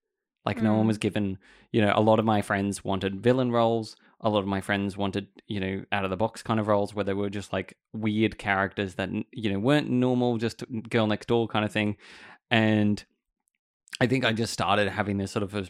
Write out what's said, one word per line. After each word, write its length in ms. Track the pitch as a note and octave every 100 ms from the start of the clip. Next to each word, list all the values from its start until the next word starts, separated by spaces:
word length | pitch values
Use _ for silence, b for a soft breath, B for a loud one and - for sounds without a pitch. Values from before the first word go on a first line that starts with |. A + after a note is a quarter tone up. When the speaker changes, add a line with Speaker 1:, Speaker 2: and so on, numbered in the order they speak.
| _ _ _ _ -
Speaker 1:
Like, 160 | G#2
no 100 | A2
one 140 | G#2+ A2
was 100 | G#2+
Speaker 2:
Mm. 40 |
Speaker 1:
given, 360 | G#2+ G2+ G2+ F#2+ b b b
you 100 | A#2+
know, 120 | G2+ G#2+
a 60 |
lot 160 | A2 A2
of 60 | A2
my 160 | G#2+
friends 420 | - G2+ G2+ F#2+
wanted 380 | G#2 G2 G2 G2
villain 300 | A#2+ B2+ B2
roles. 440 | A#2+ A2+ A#2 A2 - b _
A 80 | A2
lot 100 | G#2
of 80 | G2
my 140 | G2
friends 360 | F#2 G2+ G2+ F#2+
wanted, 300 | G2 F#2+ G2+ - -
you 120 | G#2
know, 260 | F#2+ F#2+ -
out 120 | G2+ F#2+
of 40 |
the 80 | F#2
box 240 | A2+ -
kind 180 | - A2
of 80 | G#2
roles 260 | G#2 G2+ G#2
where 100 | G2
they 80 |
were 160 | G2 G2+
just, 240 | G2+ F#2+
like, 240 | F#2+ F#2+ - _
weird 440 | A2+ A2 G#2+ G#2+ -
characters 560 | G#2 G2 G2 - G2+ F2+
that, 140 | F#2+
n-, 160 | F#2+ -
you 200 | - G#2+
know, 80 | G2
weren't 300 | A2+ D3 -
normal, 460 | B2 B2+ B2 B2 A#2
just 240 | A2+ - - A2 A2
girl 160 | A#2+ A2
next 200 | G#2 -
door 200 | A#2 A2+
kind 160 | G#2+ G#2
of 60 |
thing. 260 | G#2+ G#2 G2+ B B B B -
And 520 | A#2 A2 G#2+ G#2 G#2 - _ _ _ _ _ _ _ _ -
I 60 | B2+
think 180 | C3+ A#2+
I 80 |
just 180 | A2 A2+
started 360 | - F2+ G#2 G2
having 280 | F#2+ G2+ G2
this 140 | G2
sort 120 | A2
of 120 | G2+ G#2
a 80 | F#2